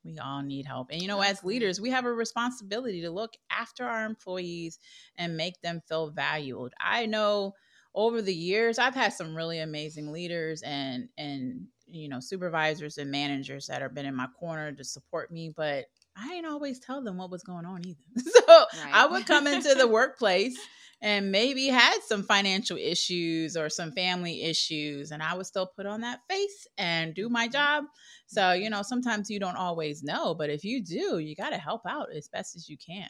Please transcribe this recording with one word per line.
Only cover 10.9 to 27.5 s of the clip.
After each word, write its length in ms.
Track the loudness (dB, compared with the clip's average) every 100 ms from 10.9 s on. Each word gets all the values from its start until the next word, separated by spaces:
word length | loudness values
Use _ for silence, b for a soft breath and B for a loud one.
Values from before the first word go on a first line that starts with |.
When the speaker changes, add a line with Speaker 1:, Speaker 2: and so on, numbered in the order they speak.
| -6 -8 -10
Speaker 1:
and, 500 | -8 -6 -6 -8 -14 _ _
you 220 | -14 -10
know, 100 | -10
supervisors 760 | -8 -6 -2 0 0 -2 -8 -8
and 140 | -6
managers 560 | -4 -2 -4 -6 -10 -8
that 140 | -6
have 120 | -6
been 120 | -6 -6
in 80 | -6
my 120 | -8 -8
corner 320 | -10 -8 -8
to 100 | -10
support 480 | -12 -14 _ -8 -8
me, 220 | -10 -10 -4
but 300 | -2 -2 -6 _ _ -14
I 160 | -10
ain't 120 | -8 -8
always 320 | -6 -6 -8
tell 220 | -10 -8
them 140 | -6 -8
what 120 | -8
was 120 | -10
going 220 | -10 -12 -10
on 200 | -10 -10
either. 140 | -14 _ -6
<laughs> 160 | 8 8 12
So 180 | 12 12 -2
Speaker 2:
Right. 100 | 4
Speaker 1:
I 120 | 6 6
would 180 | 4 6
come 220 | 6 6
into 260 | 2 4 6
the 120 | 8
Speaker 2:
<laughs> 0 |
Speaker 1:
workplace 720 | 6 4 2 2 4 2 -4 -16 B B B
and 300 | 0 2 2
maybe 360 | 2 2 2 4
had 320 | 8 8 6 0
some 160 | -2
financial 540 | 4 4 4 0 -2 -4
issues 760 | -2 0 0 0 0 -2 -2 -2
or 120 | -4
some 220 | -4 -6
family 500 | -2 0 0 -2 -4
issues, 680 | -2 -2 -2 -2 -4 -6 -10
and 100 | -6
I 140 | -6 -6
would 100 | -4
still 220 | -4 -4
put 180 | -6 -8
on 160 | -6
that 180 | -6 -10 -6
face 360 | -4 -4 -6 -14 -4
and 360 | 0 0 -2
do 160 | -4 -2
my 160 | 0
Speaker 2:
Mm-hmm. 60 | 0